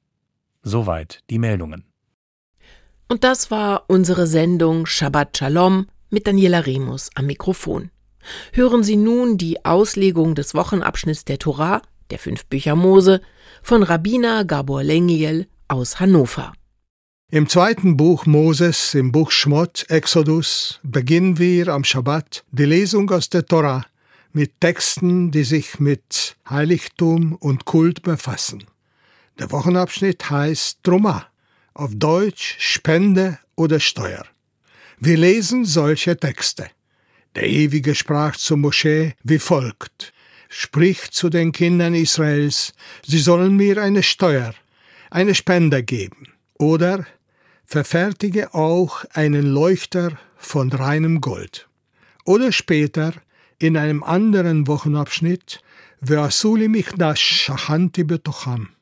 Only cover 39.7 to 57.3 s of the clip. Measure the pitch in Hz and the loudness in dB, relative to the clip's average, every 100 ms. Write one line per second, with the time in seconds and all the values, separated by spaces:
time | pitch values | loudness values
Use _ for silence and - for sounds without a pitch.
39.7 | - - - - _ _ - - - - | -10 -18 -18 -20 _ _ -20 -18 -12 -6
40.7 | 147 180 180 - - 175 170 165 - 175 | 2 2 2 -6 -4 -2 0 -2 0 2
41.7 | 175 170 170 160 - 151 147 147 - - | 2 2 0 0 0 0 0 -2 -2 -8
42.7 | - - - - 156 143 175 190 196 202 | -12 -20 -16 -2 0 4 4 4 4 2
43.7 | 196 202 202 190 - 180 139 117 - _ | 2 0 0 0 0 0 0 -4 -10 _
44.7 | _ _ - - 175 202 180 - 180 160 | _ _ -20 -8 -2 0 0 2 2 2
45.7 | 139 117 117 92 - - _ _ - 151 | 0 -2 -6 -6 -14 -20 _ _ -2 0
46.7 | 160 175 190 156 _ _ _ _ _ - | 2 0 -2 -8 _ _ _ _ _ -6
47.7 | 151 139 170 196 190 208 202 - 165 156 | -4 -2 0 -2 -2 -4 -2 -4 -2 0
48.7 | 175 180 - - 160 151 147 143 139 165 | 0 -2 -4 -10 -2 0 2 0 2 2
49.7 | 185 - 185 175 151 - _ - 151 131 | 0 -2 -4 -4 -8 -18 _ -8 -4 -2
50.7 | 127 135 151 160 165 131 92 92 - - | -2 -2 0 0 0 -2 -8 -12 -18 -20
51.7 | _ _ _ _ _ - 202 254 196 - | _ _ _ _ _ 0 2 2 -2 0
52.7 | 156 147 160 156 - _ _ _ - 160 | 0 0 -2 -4 -6 _ _ _ -4 0
53.7 | 160 151 147 151 175 220 202 175 156 143 | 0 0 -2 -2 0 2 2 2 0 0
54.7 | 147 147 147 143 - 165 180 - - _ | -2 -2 -2 -2 -4 -2 -4 -6 -20 _
55.7 | - - - 131 151 147 - 214 220 220 | -20 -20 -10 -2 0 0 0 0 2 2
56.7 | 220 - 190 160 147 - | 0 -2 -2 0 0 0